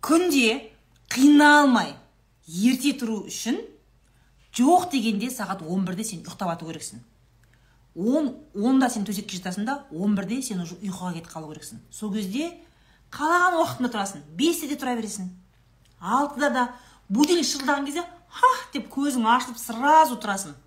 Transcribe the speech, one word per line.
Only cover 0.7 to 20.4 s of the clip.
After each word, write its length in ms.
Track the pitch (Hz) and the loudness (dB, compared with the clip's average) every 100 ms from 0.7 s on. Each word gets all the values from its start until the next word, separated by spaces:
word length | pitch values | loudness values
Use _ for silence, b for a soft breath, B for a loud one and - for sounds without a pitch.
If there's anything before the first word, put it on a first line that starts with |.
| _ _ _ _ | _ _ _ _
қиналмай 800 | 240 277 294 294 294 294 233 175 - _ _ _ _ - | 4 8 8 8 8 6 4 0 -10 _ _ _ _ -14
ерте 460 | 170 226 262 277 - | 0 2 2 0 -2
тұру 300 | 233 214 - | -4 -6 -8
үшін 320 | - 226 349 466 - _ _ _ _ _ _ _ - | -10 -4 -6 -6 -18 _ _ _ _ _ _ _ 2
жоқ 360 | 254 359 359 | 4 4 2
дегенде 380 | 269 226 220 247 | -2 0 -2 -4
сағат 280 | 254 185 190 156 | -8 -8 -8 -4
он 180 | 185 185 | -4 -2
бірде 180 | 180 | -4
сен 200 | 220 165 | -8 -10
ұйықтап 300 | 175 - 185 | -14 -8 -6
ату 160 | 165 165 | -6 -8
керексің. 340 | - - 120 _ _ _ _ _ _ _ _ _ - | -12 -14 -16 _ _ _ _ _ _ _ _ _ -4
Он, 400 | 208 285 285 - - | 0 0 -2 -6 -14
онда 360 | 208 226 269 254 | -4 2 2 2
сен 120 | 226 202 | -2 -6
төсекке 340 | 196 196 180 | -6 -8 -10
жатасың 260 | 180 180 214 | -8 -6 -6
да, 140 | 277 - | -6 -8
он 240 | 156 208 202 | -4 -2 -2
бірде 260 | 180 247 | -2 -6
сен 200 | 262 196 | -6 -6
уже 140 | 170 175 | -8 -10
ұйқыға 400 | 202 175 180 170 | -12 -8 -8 -10
кетіп 160 | 165 | -12
қалу 200 | 160 151 | -14 -14
керексің. 300 | 156 - - _ | -16 -16 -20 _
Сол 220 | - 214 | -12 -8
кезде 380 | 208 190 226 339 349 b b b b _ | -6 -4 -6 -6 -10 b b b b _
қалаған 460 | - 311 349 359 339 | -4 2 4 4 2
уақытында 340 | - - 247 | -2 -2 -4
тұрасың, 320 | 226 196 143 147 165 | -2 -6 -8 -16 -2
бесте 320 | 302 330 285 | 0 0 -6
де 80 | 285 | -6
тұра 180 | 269 240 | -4 -4
бересің. 320 | 214 202 180 - _ _ _ _ _ _ | -6 -8 -10 -12 _ _ _ _ _ _
Алтыда 500 | 175 247 285 247 285 | -2 0 0 0 0
да 120 | 240 247 B B B _ | 0 -2 B B B _
будильник 380 | 196 - 349 285 | 2 4 4 2
шырылдаған 400 | 285 262 285 277 | -2 -2 -2 -2
кезде, 160 | 294 349 - _ | -6 -8 -14 _
"Ха!" 240 | - 508 508 - | 2 4 4 -4
деп 180 | 277 - | -10 -8
көзің 320 | - 285 254 220 | -4 -2 0 4
ашылып, 260 | 247 254 233 | 2 2 -12
сразу 600 | - 226 277 320 311 233 | -10 -2 4 6 6 2
тұрасың. 320 | 214 190 | -4 -6